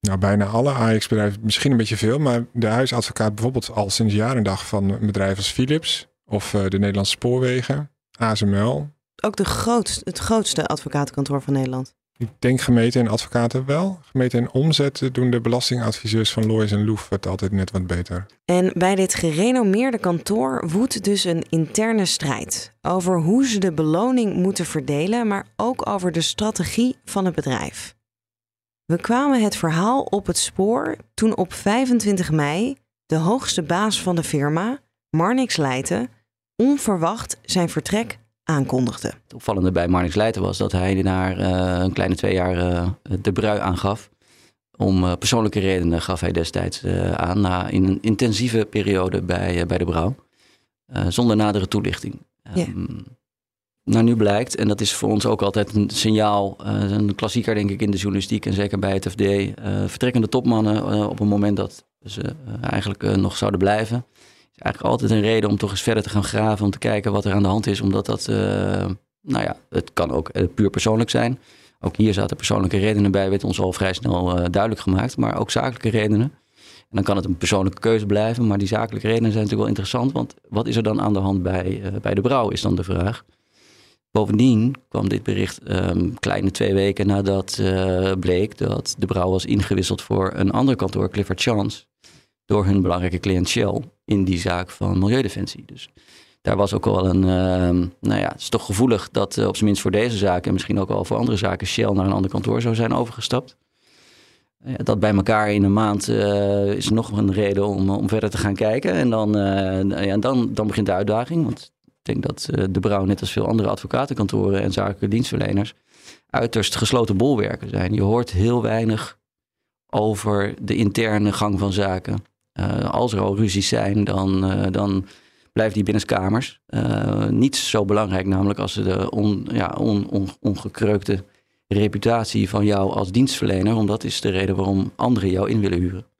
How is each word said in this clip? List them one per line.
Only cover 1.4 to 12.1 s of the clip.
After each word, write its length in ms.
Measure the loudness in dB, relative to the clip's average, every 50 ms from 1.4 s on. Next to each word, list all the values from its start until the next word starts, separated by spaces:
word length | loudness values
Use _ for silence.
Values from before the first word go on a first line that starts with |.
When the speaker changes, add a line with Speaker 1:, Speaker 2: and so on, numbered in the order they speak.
| -2
Speaker 1:
misschien 280 | -2 -2 0 2 2
een 60 | 4
beetje 200 | 2 2 0 -2
veel. 220 | 0 0 0 2 2
Maar 260 | 2 2 2 0 -2 -4 _
de 140 | -2 0
huisadvocaat 680 | 0 2 2 0 0 0 -2 -4 -4 -2 0 -2 0 0
bijvoorbeeld 360 | 0 -2 -2 -2 -2 -4 -4 -4
al 160 | -4 -2 -2
sinds 240 | 0 0 2 2 2
jaar 220 | 2 0 0 0
en 60 | 0 0
dag 240 | 0 -2 -4 -6
van 240 | -4 -2 0 0 0
een 160 | 0 0 0
bedrijf 300 | -2 0 0 0 0 0
als 140 | -2 -2 -4
Philips. 580 | -2 -2 0 0 0 -2 0 -2 -4 -4 -6 _ _ _ _
Of, 300 | _ -4 -4 -4 -2 -2
eh, 140 | 0 0 2
de 100 | 2 2
Nederlandse 340 | 2 2 2 0 0 -2 -2
Spoorwegen, 800 | -2 0 0 0 2 2 0 0 0 -2 -2 -4 -4 -4 -8 _ _ _ _ _ -4
A 140 | -2 -2 0
S 80 | 2 2
M 120 | 2 2
L. 340 | 2 2 0 0 -2 -6 -8 -12 _ _ _ _ -4 -2
Speaker 2:
Ook 140 | -2 0
de 80 | 0 -2
grootst-, 560 | -2 -2 -2 0 2 2 2 2 0 -4 -6 -6
het 140 | -8 -10 -8
grootste 480 | -2 0 2 2 2 0 -2 -2 -2
advocatenkantoor 760 | -2 -4 -4 -6 -4 -2 -2 -2 -2 -2 -4 -2 -2 -2 -4 -2
van 100 | 0 0
Nederland. 420 | 0 0 -2 -4 -6 -8 -10 _ _ _ _